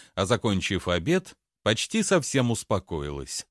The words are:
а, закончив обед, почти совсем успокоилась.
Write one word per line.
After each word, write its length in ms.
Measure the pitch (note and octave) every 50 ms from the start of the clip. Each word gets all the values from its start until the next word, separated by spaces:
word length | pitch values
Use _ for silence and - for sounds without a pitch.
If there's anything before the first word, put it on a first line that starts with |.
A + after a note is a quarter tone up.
| - - -
а, 100 | - G2
закончив 640 | F#2 A#2+ G2+ - G#2+ G2+ F#2+ - - G2 F2 - F#2
обед, 480 | F2 F2 E2 D3 F3 F#3 - - - _ _ _ _ _ -
почти 400 | G#2+ A2+ - - - - A3+ G#3
совсем 480 | - G3 E3+ C3+ - - C3+ B2 A#2+
успокоилась. 960 | A2+ - - - A2 F#2 - - F2 D2+ D2 D2 C#2+ C#2 C2+ - - - - _